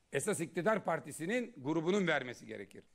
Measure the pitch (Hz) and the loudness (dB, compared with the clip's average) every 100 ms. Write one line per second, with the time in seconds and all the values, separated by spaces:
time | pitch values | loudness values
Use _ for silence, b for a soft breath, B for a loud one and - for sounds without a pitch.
0 | _ 139 208 196 165 180 170 220 - 160 | _ -2 0 0 -2 0 2 2 0 -2
1 | 151 135 170 247 233 - 131 165 160 202 | -4 -6 -2 -2 -2 -6 0 2 4 4
2 | 175 147 127 117 113 104 98 - - | 4 2 0 -8 -10 -10 -10 -14 -20